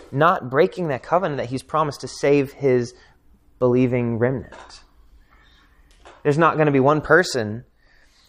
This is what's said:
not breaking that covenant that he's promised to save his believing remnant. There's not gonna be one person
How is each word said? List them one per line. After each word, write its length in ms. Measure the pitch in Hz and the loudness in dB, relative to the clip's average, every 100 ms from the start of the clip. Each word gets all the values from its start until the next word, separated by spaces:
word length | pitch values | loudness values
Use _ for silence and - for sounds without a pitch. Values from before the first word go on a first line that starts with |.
| - | -8
not 380 | 135 165 190 127 | -4 -2 -4 -4
breaking 380 | 135 190 185 165 | 0 -2 -2 -6
that 140 | 123 | -6
covenant 360 | - 175 180 135 | -4 -2 -2 -6
that 100 | 120 | -6
he's 140 | 131 | -8
promised 400 | - 156 151 - | -6 -4 -4 -6
to 60 | 131 | -14
save 440 | - 143 143 135 | -4 2 2 0
his 420 | - 139 127 120 - - _ _ _ _ _ | -2 0 0 -2 -10 -20 _ _ _ _ _
believing 600 | 127 123 127 123 120 113 | 0 2 2 0 -2 0
remnant. 640 | 123 131 - - - - - _ - - _ _ _ _ _ _ _ _ - - | -2 -2 -10 -20 -20 -20 -20 _ -20 -20 _ _ _ _ _ _ _ _ -20 -4
There's 160 | 147 143 | 0 4
not 200 | 160 139 | 2 4
gonna 120 | 151 | 2
be 100 | 139 | 4
one 200 | 131 151 | 4 2
person 640 | - 160 180 127 107 113 - _ _ _ _ _ | 4 2 2 -4 -4 -8 -14 _ _ _ _ _